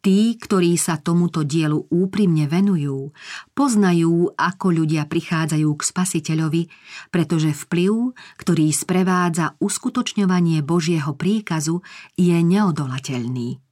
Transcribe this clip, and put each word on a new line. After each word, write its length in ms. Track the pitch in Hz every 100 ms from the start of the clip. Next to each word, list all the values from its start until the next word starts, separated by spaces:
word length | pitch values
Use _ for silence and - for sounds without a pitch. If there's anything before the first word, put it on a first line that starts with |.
Tí, 400 | 202 190 220 226
ktorí 400 | - 196 175 170
sa 160 | - 160
tomuto 480 | 175 170 175 170
dielu 400 | 151 160 156 151 -
úprimne 560 | 170 190 190 202 160 147
venujú, 640 | 170 202 180 143 135 139 - - - -
poznajú, 800 | - 277 214 190 170 165 170 175
ako 340 | - 165 - 190
ľudia 320 | 165 160 160
prichádzajú 640 | 147 170 - 165 160 156 151
k 140 | 147
Spasiteľovi, 800 | - - 180 170 156 156 160 165 165 - - - -
pretože 400 | 175 160 165 156
vplyv, 640 | 147 - 170 180 220 247 247 - -
ktorý 260 | - 165 156
sprevádza 880 | 147 - 185 185 180 175 170 160 -
uskutočňovanie 1040 | 202 - 262 254 - - 196 180 170 160
Božieho 480 | 143 170 160 165 143
príkazu, 720 | 143 175 220 208 160 151 170 - - - -
je 240 | 175 170
neodolateľný. 1200 | 170 190 208 156 135 131 127 127 120 123 120 131 _